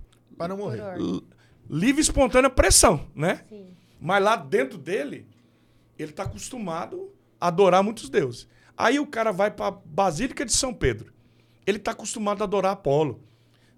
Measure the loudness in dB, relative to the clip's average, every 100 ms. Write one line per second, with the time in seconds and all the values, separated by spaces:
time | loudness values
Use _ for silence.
0 | -20 _ _ -10 -8 -6 -8 -8 -8 -6
1 | -6 -6 -10 _ _ _ -8 0 2 2
2 | 2 2 4 4 4 4 6 6 6 4
3 | -2 -4 -2 -2 -8 -20 -20 -20 _ _
4 | 0 2 4 2 0 -2 -2 -6 -6 -4
5 | -4 -10 -16 _ _ _ _ _ _ -12
6 | -12 -8 -10 -10 -12 -10 -8 -8 -8 -10
7 | -14 -18 _ _ 0 4 6 6 4 -4
8 | -4 -2 -2 -6 -16 _ _ -2 2 2
9 | -2 -2 -2 0 -2 -2 -6 -8 -6 -2
10 | 0 0 -4 -4 -2 -2 -2 -2 -2 -2
11 | -8 _ _ _ _ _ -4 -2 -4 -6
12 | -8 -4 -2 -2 0 0 0 0 0 2
13 | 2 -4 -16 _ _ _ _